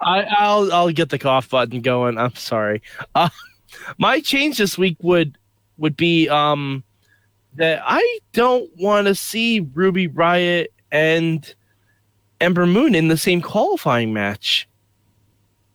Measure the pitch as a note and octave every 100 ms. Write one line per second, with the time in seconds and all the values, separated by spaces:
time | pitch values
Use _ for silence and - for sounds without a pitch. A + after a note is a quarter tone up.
0 | E3 F#3+ G3+ G#3 G#3 G#3 G3+ F3 F3 D#3+
1 | D#3+ C#3 C#3 C3 B2 C3 A#2+ B2 B2 B2
2 | B2 A2+ B2 - - A2+ G#2+ G#2+ - -
3 | - - E3+ - - _ _ - - -
4 | G3 C4+ D4 C#4 D4 C4 G3+ - F#3+ E3
5 | E3+ F3 D#3+ - _ _ _ - D#3 D3
6 | E3+ E3 D#3 D3 D3 D3 C#3 C3+ - _
7 | _ _ _ _ _ C3+ E3 D#3 - B3+
8 | A#4 A4+ - - B3 B3+ - - G3 G#3
9 | G3+ G3 - G#3+ A#3 A3 D#3 C#3 F#3+ F#3
10 | F3 C3+ E3+ F3 F3 F3 D#3 - _ D3
11 | D#3+ E3 E3 D#3+ D3 - _ _ _ _
12 | _ _ _ _ F3 F3+ F3+ F#3 D4+ F3
13 | D#3+ D#3+ - F3 D#3+ G3+ D#4 G4 - A#2+
14 | A2+ G#2+ G2+ G2+ - - - _ _ _
15 | _ _ _ _ _ _ _